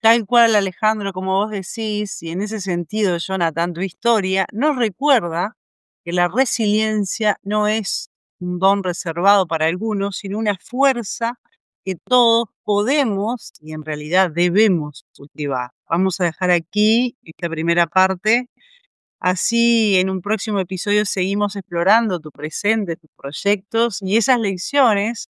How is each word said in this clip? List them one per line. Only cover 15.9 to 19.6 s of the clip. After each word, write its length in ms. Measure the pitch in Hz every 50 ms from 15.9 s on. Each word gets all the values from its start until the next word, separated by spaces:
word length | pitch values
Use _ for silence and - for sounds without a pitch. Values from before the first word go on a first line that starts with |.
| - 175 190 190 180 -
a 40 | 185
dejar 260 | 170 160 _ 185 180
aquí 680 | 180 170 165 _ - 208 208 214 226 233 254 247 - _
esta 260 | _ - 160 _ - 165
primera 380 | 160 156 160 170 170 175 170
parte. 640 | 160 _ 190 190 190 190 180 _ 214 226 247 254 _ _ _ _ _ _ _ _ _ _ _ _ _ _ _
Así, 760 | - 180 185 185 - - 233 233